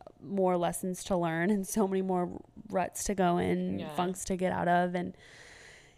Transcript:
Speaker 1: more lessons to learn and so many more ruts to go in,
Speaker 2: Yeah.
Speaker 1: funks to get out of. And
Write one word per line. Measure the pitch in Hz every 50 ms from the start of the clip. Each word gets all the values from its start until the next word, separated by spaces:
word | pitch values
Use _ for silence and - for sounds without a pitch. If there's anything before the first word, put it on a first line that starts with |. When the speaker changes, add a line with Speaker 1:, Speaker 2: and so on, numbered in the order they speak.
| - - - -
Speaker 1:
more | - - 196 196 185 185 180
lessons | 175 170 170 170 - - 185 185 - -
to | - 202
learn | 175 170 165 160 165 170 196
and | 214 196 190
so | - - 220 202
many | 190 190 190 190
more | 190 185 180 175 175 185 - - - - - - -
ruts | 190 190 175 - - - -
to | - 170
go | 180 185 175 175 175
in, | 180 180 180 180 180 180 190 196
Speaker 2:
Yeah. | 170 156 151
Speaker 1:
funks | 165 180 185 185 - -
to | - 196
get | 180 185 180
out | 180 185 170
of. | 175 175 175 180 175 175
And | 180 175 185 - - - - - - - - - - - - - - - - -